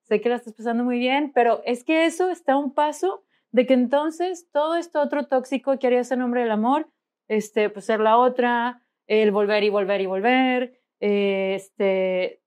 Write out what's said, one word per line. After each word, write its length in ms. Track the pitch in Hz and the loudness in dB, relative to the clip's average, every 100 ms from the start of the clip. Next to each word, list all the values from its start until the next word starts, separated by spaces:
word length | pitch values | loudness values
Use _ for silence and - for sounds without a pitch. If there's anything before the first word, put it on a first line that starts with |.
sé 180 | - 208 | -2 -2
que 80 | 240 | 0
la 60 | 240 | -2
estás 180 | 240 | -6
pasando 300 | 220 226 233 | -10 -4 -2
muy 140 | 247 247 | -2 0
bien, 320 | 254 269 294 | 0 0 0
pero 280 | 254 240 - - | 2 2 2 -2
es 180 | 240 | -4
que 220 | - 320 330 | 0 2 2
eso 240 | 330 370 | 0 -2
está 240 | 339 - | -2 0
a 40 | 269 | 0
un 160 | 285 | 0
paso 500 | - 302 294 359 392 _ _ _ | -2 -2 -2 -4 -6 _ _ _
de 140 | 220 254 | 0 2
que 80 | |
entonces 760 | 262 247 277 311 320 359 349 - | 2 2 0 -2 -4 -6 -6 -6
todo 240 | 285 311 339 | -2 0 -2
esto 260 | 339 - | -4 -2
otro 260 | 294 285 277 | -2 -2 -2
tóxico 500 | 262 254 269 - 269 | -2 -2 -4 -2 -2
que 80 | 254 | 0
harías 240 | 247 247 | 0 0
en 80 | 254 | -4
nombre 220 | 247 240 | -2 -2
del 100 | 233 | 0
amor, 380 | 214 220 285 - _ _ _ - | 0 0 0 -2 _ _ _ -6
este, 420 | 214 208 - 208 | -4 -2 -2 -2
pues 160 | 208 196 | -2 -4
ser 140 | 220 | 0
la 180 | 220 233 | 4 4
otra, 640 | 254 247 240 240 240 247 _ _ - | 4 2 0 0 -4 -8 _ _ -2
el 240 | 214 214 | 0 2
volver 320 | 202 208 208 | 2 2 2
y 60 | 208 | 2
volver 300 | 202 190 202 | 0 0 -2
y 40 | 190 | -2
volver, 760 | 190 220 254 262 254 247 _ _ _ | -2 0 2 2 0 -4 _ _ _
eh, 540 | 208 202 196 196 190 190 | -2 0 0 0 -2 -4
este, 880 | - - 196 190 185 185 185 - | -8 -4 0 0 0 0 -4 -6